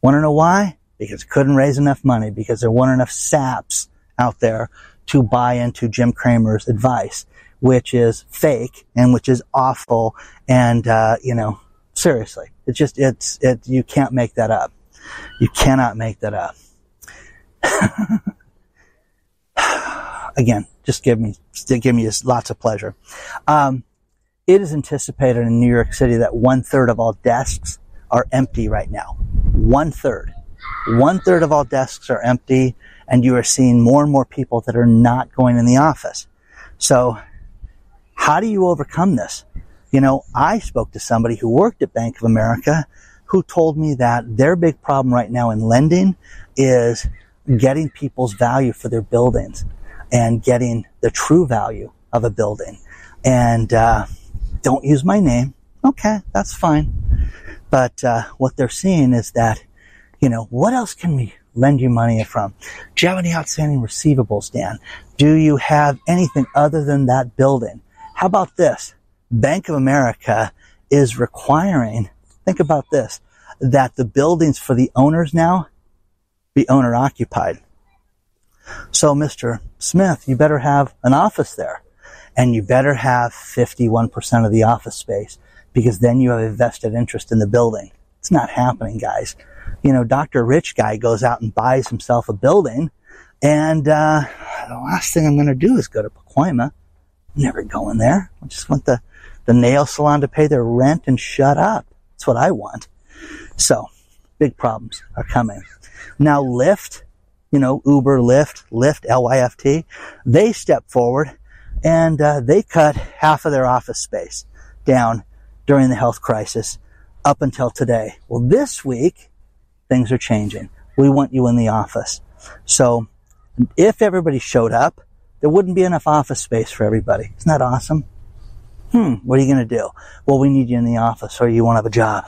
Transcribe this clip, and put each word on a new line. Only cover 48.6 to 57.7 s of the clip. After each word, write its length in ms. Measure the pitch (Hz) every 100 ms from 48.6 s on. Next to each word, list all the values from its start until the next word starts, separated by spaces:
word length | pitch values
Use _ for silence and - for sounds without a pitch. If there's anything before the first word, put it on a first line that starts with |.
| 131
for 160 | - 120
their 120 | 117
buildings 640 | 104 120 123 113 - - - - - - -
and 300 | 123 117 113
getting 440 | 110 123 123 117 - _
the 100 | 117
true 340 | - - 160 160
value 460 | 113 101 107 101 _ _
of 120 | 120
a 60 | 113
building. 480 | 101 104 104 82 - - - - -
And, 480 | 127 127 120 117 110
uh, 360 | 117 117 110 98 - - - - -
don't 220 | - 135
use 200 | 139 143
my 160 | 160 202
name. 340 | 175 120 131 - _ _ 269
Okay, 340 | 277 214 214 -
that's 200 | 196 202
fine. 800 | - 175 151 156 - - - - - - - -